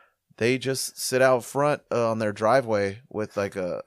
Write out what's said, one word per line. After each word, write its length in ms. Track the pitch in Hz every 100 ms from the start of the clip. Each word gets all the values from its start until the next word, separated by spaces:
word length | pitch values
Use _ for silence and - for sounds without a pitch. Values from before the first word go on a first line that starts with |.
| _ _ _ -
they 200 | 113 131
just 400 | 123 135 - -
sit 220 | - 127
out 240 | 131 127
front, 380 | 110 135 147 147 _
uh, 200 | 117 117
on 80 | 110
their 140 | 107
driveway 680 | 104 107 135 120 104 98 107 -
with, 280 | 107 107 -
like, 200 | 101 98
a 260 | 90 69